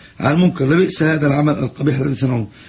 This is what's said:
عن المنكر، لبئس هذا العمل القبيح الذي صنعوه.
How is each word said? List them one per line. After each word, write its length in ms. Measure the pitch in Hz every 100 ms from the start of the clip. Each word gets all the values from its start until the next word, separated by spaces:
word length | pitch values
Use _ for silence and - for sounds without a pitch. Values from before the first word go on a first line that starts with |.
| - -
عن 140 | 135
المنكر، 320 | 160 180 - 135
لبئس 380 | 170 190 -
هذا 240 | 160 156 143
العمل 260 | 143 151
القبيح 460 | 143 131 - 147 135
الذي 160 | 143 113
صنعوه. 320 | 131 120 - -